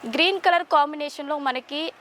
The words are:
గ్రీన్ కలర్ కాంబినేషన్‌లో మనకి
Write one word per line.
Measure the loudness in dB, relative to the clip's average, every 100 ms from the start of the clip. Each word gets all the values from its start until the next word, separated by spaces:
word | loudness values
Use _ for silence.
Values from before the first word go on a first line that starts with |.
| -4
గ్రీన్ | 2 2 4 2
కలర్ | 2 4
కాంబినేషన్‌లో | 2 2 -2 -8 -8 -6 -4 -2
మనకి | -4 -6 -6 -6 -8